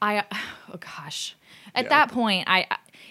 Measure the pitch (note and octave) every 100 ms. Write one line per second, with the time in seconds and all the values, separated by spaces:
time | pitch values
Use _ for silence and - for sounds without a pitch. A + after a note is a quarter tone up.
0 | G#3 G#3 G3+ G3+ - - - E3+ - -
1 | D3+ - - - _ - - - B3 D4
2 | C4+ A#3 A3+ F#3+ - F#3 - - - -
3 | -